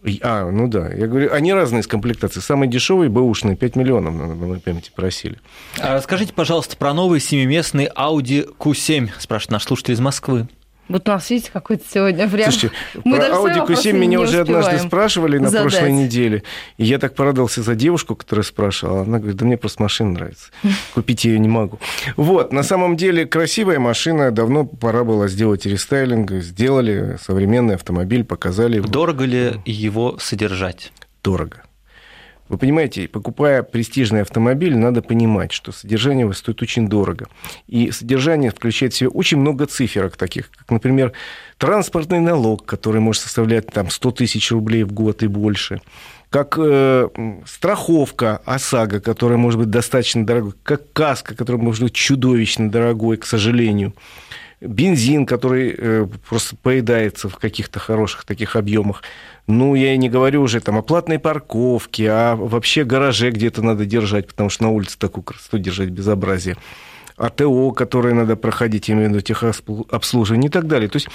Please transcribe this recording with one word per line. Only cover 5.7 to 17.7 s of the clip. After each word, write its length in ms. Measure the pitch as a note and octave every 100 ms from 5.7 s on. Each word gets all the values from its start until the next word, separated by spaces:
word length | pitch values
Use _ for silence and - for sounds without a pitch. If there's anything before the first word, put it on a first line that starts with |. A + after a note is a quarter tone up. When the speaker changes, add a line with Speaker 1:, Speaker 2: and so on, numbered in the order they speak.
| -
Speaker 2:
А 140 | -
расскажите, 400 | C3+ C3+ F#3 G#3
пожалуйста, 420 | - D#3+ E3+ - -
про 180 | C#3+
новый 260 | D3+ F#3 D#3+
семиместный 640 | - C#3+ C3 C#3+ D#3+ C#3+ C#3
Audi 640 | - C#3+ D#3 B2 C#3 D3 -
Q 160 | D3+
семь, 360 | C#3 - D#3 A#2 -
спрашивает 320 | - A2 -
наш 120 | G#2+ -
слушатель 280 | B2+ -
из 60 | A#2
Москвы. 480 | C3 C3+ - B2+ A#2+ - _ _ _
Speaker 3:
Вот 180 | F#3 F#3
у 40 |
нас, 180 | G3+ -
видите, 220 | A#3+ A3+
какой-то 320 | G3 - G#3 -
сегодня 380 | G3+ G3 E3+ G#3
прям 240 | G3+ A3
Speaker 1:
Слушайте, 240 | A3+ A2 - - - -
Speaker 3:
мы 100 | C#4
Speaker 1:
про 60 |
Speaker 3:
даже 140 | C#4 F#3+
свои 160 | G#3
Speaker 1:
Audi 60 | F4
Speaker 3:
вопросы 220 | - -
Speaker 1:
Q 20 |
семь 120 | - G3+
меня 120 | -
Speaker 3:
не 100 | F3
Speaker 1:
уже 240 | - E3+
однажды 300 | D#3+ E3+ F3+
Speaker 3:
успеваем 160 | F3 F3
Speaker 1:
спрашивали 480 | F3 G#3 F#3 E3 C#3+
на 120 | C3+
Speaker 3:
задать. 220 | G#3+ C#3+
Speaker 1:
прошлой 200 | F#3 D3
неделе. 500 | C#3 C3+ A#2+ A#2+ G#2+ - - - -
И 80 |
я 160 | A2+ C3+
так 160 | C3 -
порадовался 480 | C#3 C3 A#2+ -
за 120 | A2